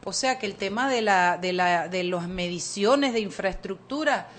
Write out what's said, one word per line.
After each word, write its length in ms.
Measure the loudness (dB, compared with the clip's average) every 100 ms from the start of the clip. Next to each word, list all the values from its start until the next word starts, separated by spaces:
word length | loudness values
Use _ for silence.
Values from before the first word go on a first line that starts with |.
| -8
o 60 |
sea, 240 | -2 -2 -2
que 80 | -4
el 100 | -4
tema 320 | -4 -2 0
de 120 | 2
la, 360 | 4 4 4 2
de 160 | 0
la, 340 | 2 2 2 0
de 160 | -2
las 240 | -2 -2 -4
mediciones 840 | -4 -4 -4 -6 0 4 4 2
de 60 | 0
infraestructura, 1080 | -2 -2 -4 -4 -8 -10 -8 -4 0 -2 -4